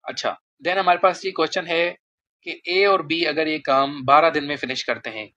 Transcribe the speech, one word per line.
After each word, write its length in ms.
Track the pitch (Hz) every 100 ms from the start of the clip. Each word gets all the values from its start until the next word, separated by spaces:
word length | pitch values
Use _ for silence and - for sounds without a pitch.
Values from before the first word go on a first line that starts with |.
अच्छा, 320 | - 127 117 - _ _
then 140 | 170 190
हमारे 220 | 180 175
पास 220 | 190 175
ये 60 | 190
क्वेश्चन 340 | 180 160 190
है 320 | 170 165 175 - _ _ _ _ 175
कि 140 | 156 -
ए 180 | 180
और 160 | 202 190
बी 180 | 151 165
अगर 240 | 160 147 156
ये 120 | 156
काम 420 | 139 135 139 143
बारह 240 | 131 143 165
दिन 140 | 156
में 120 | 143 147
फिनिश 260 | 127 127
करते 260 | - 113 120
हैं 200 | 110 107